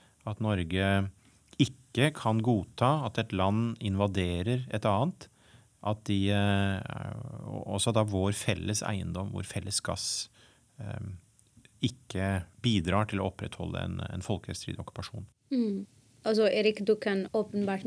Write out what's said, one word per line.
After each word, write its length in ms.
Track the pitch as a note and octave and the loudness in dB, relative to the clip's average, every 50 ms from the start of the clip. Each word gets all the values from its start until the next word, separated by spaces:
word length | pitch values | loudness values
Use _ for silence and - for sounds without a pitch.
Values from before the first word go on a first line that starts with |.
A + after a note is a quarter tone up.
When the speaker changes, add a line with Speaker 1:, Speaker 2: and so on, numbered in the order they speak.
| - _ _ _ _ | -20 _ _ _ _
Speaker 1:
at 160 | A2+ G#2 - | -8 -6 -2
Norge 720 | A2 G#2+ G#2 F#2 F2 D#2+ F2+ F#2+ G2 G2 G2 G2 G2 G2 - - _ - _ _ _ _ - - | 0 0 2 0 0 0 2 2 4 4 4 4 2 0 -4 -12 _ -20 _ _ _ _ 2 2
ikke 480 | C3+ - - - - _ - A#2 C3+ D#3 D3+ | 2 2 2 -6 -20 _ 0 2 2 2 2
kan 240 | - - A2+ A2 A2+ | 0 0 2 2 4
godta 680 | A2 B2+ A#2 G2+ F2 - - - A#2 B2+ D3+ D#3 C3 | 4 4 2 2 2 -2 -2 2 4 4 4 2 0
at 120 | G#2+ - A2+ | -2 -2 -2
et 140 | A2 - G2 | -2 0 0
land 400 | F#2+ F#2 G2 G#2 A2+ A#2 A#2 A2 - - | 2 4 4 4 2 0 0 -2 -2 -2
invaderer 800 | G2+ F#2+ G2 G2+ G2+ F#2 G2 F#2 F2 F2 F2 F#2 A2+ B2 C3 B2+ - | 0 2 2 2 2 2 0 0 0 0 0 0 0 0 -2 -2 -4
et 140 | - A2+ - | -4 0 2
annet, 400 | A2 G2 G#2 C3+ F#3 - - - - _ _ _ - - - - _ _ _ - | 2 4 4 2 0 -2 -6 -14 -20 _ _ _ -20 -20 -20 -20 _ _ _ -4
at 200 | G#2 G#2+ - - | -4 -4 -2 0
de, 120 | - G2+ G2 G2 G2+ | 0 2 2 4 4
eh, 460 | G#2 G2+ G2+ G2+ G2 G2 G2 G2 F#2+ F#2+ - - - - - - - - - - - - - | 4 4 4 4 4 4 2 0 0 -2 -6 -8 -8 -8 -8 -8 -8 -10 -10 -12 -12 -10 -10
og-, 220 | G2+ G#2 G#2 - G2+ G2+ | -8 -8 -8 -6 -4 -2
også 160 | G2 - A#2+ | 0 2 4
da 140 | G#2 A2+ G#2+ | 4 4 4
vår 240 | G#2 G2+ F#2 F#2+ G2+ G2+ | 4 2 2 2 2 2
felles 420 | - - - G2 F2 F#2 F#2+ G#2+ - - | 0 0 -2 -2 0 -2 -2 -2 -2 -2
eiendom, 460 | F2+ G#2+ F#2+ F2 E2+ E2+ F2+ G2 G2+ G2+ | -2 -4 -4 -4 -4 -4 -4 -6 -6 -6
vår 140 | F#2+ G2+ - | -6 -8 -6
felles 320 | - G2+ F#2+ G2 G2+ - - | -6 -6 -6 -4 -4 -4 -2
gass, 460 | - E2+ - - - - - - - _ - - - _ _ _ _ _ - | -4 -4 -4 -4 -4 -4 -6 -6 -10 _ -20 -20 -20 _ _ _ _ _ -12
eh, 300 | G#2+ G2+ - - - G2 F#2+ F2 - _ _ - _ _ _ - - - _ _ - | -10 -8 -8 -8 -8 -8 -10 -12 -16 _ _ -20 _ _ _ -20 -20 -20 _ _ -2
ikke 640 | - - - - - - F#2 F#2+ G2 G2 F#2 E2+ - - - - | -2 -2 -6 -12 -8 -4 -2 0 0 0 0 -2 -6 -10 -2 2
bidrar 460 | A#2+ A2 F#2+ D#2+ F2+ F2+ G#2 G#2+ G#2 | 2 4 4 4 4 2 2 2 2
til 80 | G#2 G2 | 0 0
å 80 | F#2+ | -2
opprettholde 540 | F#2+ - - - - - - F2 F2 F2+ F2 F2+ | -2 -2 -4 -8 -8 -6 -6 -6 -6 -4 -4 -4
en, 160 | F2+ F2+ F2+ F#2 | -4 -4 -6 -6
en 160 | - F#2+ F#2 F#2 | -6 -6 -8 -4
folkerettsstridig 560 | - G#2 E2+ - - F2+ - - - - - | -4 -4 -4 -4 -8 -10 -8 -8 -8 -8 -8
okkupasjon. 480 | - - - - G2+ - - G#2 G2 - _ _ _ _ | -10 -10 -10 -10 -10 -10 -10 -12 -14 -14 _ _ _ _
Speaker 2:
Mm. 320 | C#4 B3 A#3 G#3+ G3 G3 G3+ - _ - _ _ _ _ - | -2 0 0 0 -2 -4 -6 -10 _ -20 _ _ _ _ -2
Altså, 240 | A3 A3 A3 G#3+ | 0 2 4 4
Erik, 380 | G3 - G#3+ G#3 A3 G#3+ G#3+ G3+ | 4 4 4 2 2 2 2 0
du 100 | A3 G#3+ | 0 0
kan 300 | G#3+ - G#3+ G3 G3 F#3 - - | 2 2 0 0 0 -2 0 -2
åpenbart 500 | A3 G#3 G3+ G3+ G3+ G3+ G3 G3 G3 G3+ | -2 -2 -2 -2 -2 0 0 -2 -2 -2